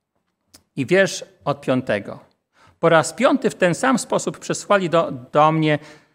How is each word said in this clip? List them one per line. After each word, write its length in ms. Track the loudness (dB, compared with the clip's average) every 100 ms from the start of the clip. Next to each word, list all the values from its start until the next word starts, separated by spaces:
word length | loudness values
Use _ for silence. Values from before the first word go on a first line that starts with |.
| _ _ _ _ _ -20 _ -8
I 100 | 0
wiersz 400 | 2 0 -2 -14 _ -6
od 160 | -6
piątego. 580 | -2 -2 -2 -4 -6 -16 _ _ _ _ _ _
Po 100 | 2
raz 240 | 4 2
piąty 360 | 0 0 2 -2
w 60 | 0
ten 200 | 0 2
sam 240 | 0 0
sposób 400 | -2 -4 -4 -10
przysłali 500 | -8 -10 -2 -2 2
do, 220 | 0 -2 -6 -4
do 200 | 2 4
mnie 280 | 4 0 0 -4 -20 _